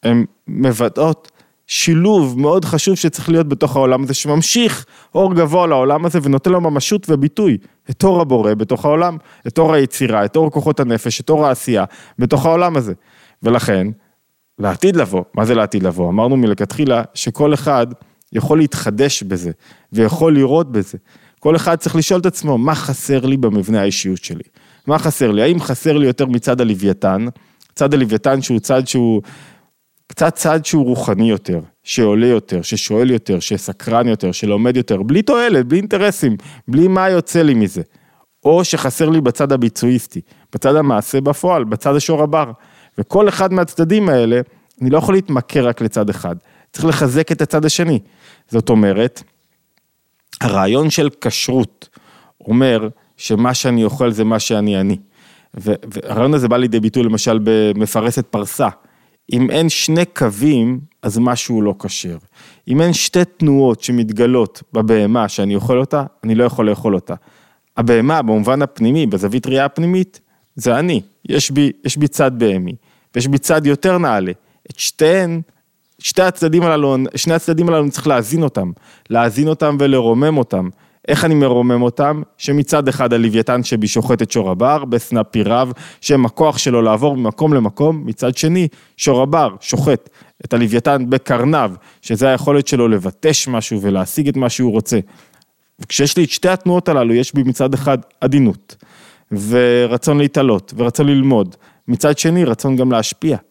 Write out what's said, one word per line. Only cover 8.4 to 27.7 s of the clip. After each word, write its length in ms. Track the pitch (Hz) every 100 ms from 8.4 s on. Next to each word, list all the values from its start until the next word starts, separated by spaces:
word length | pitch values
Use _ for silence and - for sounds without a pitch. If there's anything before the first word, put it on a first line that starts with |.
| 104
בתוך 300 | 107 107 123
העולם, 320 | 151 151 175 160 _ - 120
את 120 | 139
אור 160 | 160
היצירה, 500 | 156 135 - 127 110
את 120 | 101 160
אור 140 | 160
כוחות 300 | 151 151 147
הנפש, 400 | 127 117 120 -
את 100 | -
אור 160 | 156 147
העשייה 380 | 127 - 113 95 - - -
בתוך 280 | 123 147 147
העולם 300 | 165 175 156
הזה. 160 | 113 90 _ _ _ _
ולכן, 440 | 113 120 110 98 98 110 _ _ _ _ _ -
לעתיד 380 | 101 90 185 170
לבוא, 280 | 107 92 87
מה 100 | -
זה 100 | 110
לעתיד 280 | 120 104 107
לבוא? 260 | 92 85 87
אמרנו 280 | 98 120 135
מלכתחילה 680 | 117 98 101 - 147 120 113
שכל 400 | - - - 147
אחד 320 | 147 143 139 120 123 _ _ _
יכול 260 | 113 139 156
להתחדש 640 | 151 - 113 104 139 -
בזה, 280 | 98 92 87 80 _ - _
ויכול 420 | 107 110 165 165
לראות 380 | 147 135 151 156
בזה. 260 | 120 95 - _ _ _ _
כל 160 | - 160
אחד 200 | 143 165
צריך 200 | 170 165
לשאול 240 | 156 185
את 60 | 180
עצמו, 320 | - 151 127
"מה 160 | 135
חסר 520 | 156 - 135 - 139 127
לי 100 | 135
במבנה 440 | 120 104 95 110
האישיות 440 | 101 98 95 92
שלי? 180 | - 82 - _ _ _ -
מה 120 | 156
חסר 320 | 160 - 123
לי? 120 | 104
האם 180 | 123 175
חסר 360 | - 127 160 147
לי 100 | 139
יותר 200 | 123 135
מצד 340 | 120 127 127
הלוויתן?" 640 | 120 98 98 95 98 95 117 - _ _ _